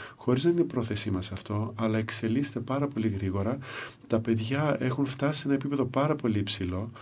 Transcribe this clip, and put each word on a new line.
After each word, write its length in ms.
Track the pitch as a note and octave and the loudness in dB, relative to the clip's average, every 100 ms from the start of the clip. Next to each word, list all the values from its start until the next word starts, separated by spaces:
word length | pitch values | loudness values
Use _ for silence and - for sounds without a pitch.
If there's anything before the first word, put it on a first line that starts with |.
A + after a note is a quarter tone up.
| - - | -14 -4
χωρίς 280 | - B2 | 2 4
να 60 | E3+ | 4
είναι 120 | F3 | 4
πρόθεσή 480 | E3+ B2+ A2+ G#2+ G#2+ | 2 0 -2 -2 -2
μας 220 | F#2+ F#2+ | -2 -4
αυτό, 400 | F#2+ - G#2 A2+ G#2 | -8 -4 -2 -2 -2
αλλά 220 | A2+ A2 | 0 0
εξελίσσεται 640 | A2+ - A2 B2 C#3+ B2 | 0 -2 0 0 0 -4
πάρα 280 | A#2 C#3 C#3+ | -2 -2 0
πολύ 200 | - A2 | 0 0
γρήγορα. 500 | G2 F#2+ G2 G2+ C3+ - - - - - | 0 0 0 0 -2 -6 -10 -12 -12 0
Τα 140 | A2+ | 0
παιδιά 560 | A#2 A2+ A2 C#3 D3+ - | 2 2 2 2 2 2
έχουν 260 | B2+ C3 C3+ | 2 0 -2
φτάσει 340 | - C#3+ D#3 | 0 0 0
σε 60 | C#3 | 2
ένα 80 | C#3 | 0
επίπεδο 280 | C#3 C#3 | 0 0
πάρα 300 | B2 C3+ D3+ D3 | 2 2 2 2
πολύ 220 | A#2+ G#2 | 2 0
υψηλό 520 | G2+ - F2+ F2+ A#2 - | 0 -2 -2 -4 -6 -10